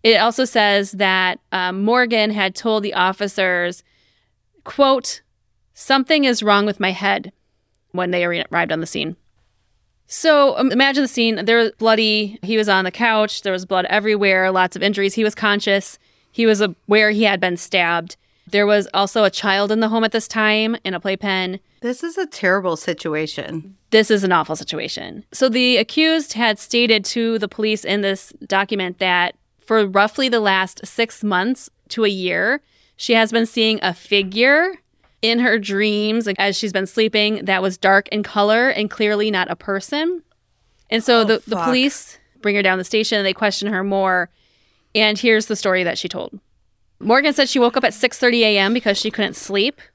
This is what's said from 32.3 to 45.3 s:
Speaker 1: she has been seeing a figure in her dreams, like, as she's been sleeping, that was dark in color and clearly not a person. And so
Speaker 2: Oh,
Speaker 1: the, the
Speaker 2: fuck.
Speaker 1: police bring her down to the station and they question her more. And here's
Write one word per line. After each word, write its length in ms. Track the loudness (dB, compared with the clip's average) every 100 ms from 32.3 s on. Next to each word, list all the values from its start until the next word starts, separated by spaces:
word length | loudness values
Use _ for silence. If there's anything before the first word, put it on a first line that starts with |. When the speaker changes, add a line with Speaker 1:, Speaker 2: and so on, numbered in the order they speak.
| -2 -2 -2 _ _ _ _
Speaker 1:
she 180 | 0
has 160 | 2 4
been 160 | 0 0
seeing 320 | 0 0 0
a 140 | -2
figure 800 | -6 0 0 0 0 4 4 2 -4 _ _ _ _
in 160 | 0 2
her 200 | 2 0
dreams, 680 | -2 -2 0 0 0 -2 -2
like, 100 | -2
as 180 | -2 -2
she's 140 | -4
been 140 | -4 -4
sleeping, 580 | 0 0 2 0 -2
that 180 | 0 0
was 160 | 0 0
dark 300 | 4 4 2
in 140 | -6
color 460 | -2 0 2 4 2
and 220 | 0 -6
clearly 400 | -2 0 2 0
not 200 | -2 -2
a 60 | -6
person. 640 | -4 -6 -4 -4 -2 -4 _ _ _ _ _ _ _
And 120 | -2
so 180 | 2 4
Speaker 2:
Oh, 40 |
Speaker 1:
the, 180 | 4 0 -2
the 100 | -2
Speaker 2:
fuck. 80 |
Speaker 1:
police 540 | 0 2 0 -2 -12 -18 _ _
bring 140 | -2 0
her 60 |
down 140 | 0 0
to 40 |
the 40 |
station 340 | -2 -2 0 0
and 80 | -2
they 60 |
question 360 | 0 -2 -2 -4
her 120 | -4
more. 460 | -2 0 0 0 -4 _ _ _ _ _ _
And 220 | 2 2 2
here's 300 | 2